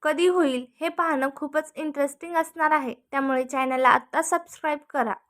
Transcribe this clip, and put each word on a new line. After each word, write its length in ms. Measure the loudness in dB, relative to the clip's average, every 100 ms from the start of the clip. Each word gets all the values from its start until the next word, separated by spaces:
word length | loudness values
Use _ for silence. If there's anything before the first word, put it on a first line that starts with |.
कधी 240 | 0 2 2
होईल 380 | 4 2 0 -6 _
हे 80 | -6
पाहणं 400 | -2 0 0 -2 -4
खूपच 360 | -4 -4 -4 -8
इंटरेस्टिंग 600 | -8 -2 -4 -4 -6 -2
असणार 360 | -2 0 2
आहे, 220 | 2 0 -8 _
त्यामुळे 320 | -4 0 0
चॅनलला 460 | 0 -2 -2 2 4
आत्ता 320 | 4 2 -2
सबस्क्राईब 580 | 0 -2 -4 -8 -4 -4 -6
करा 240 | -4 -2 -4 _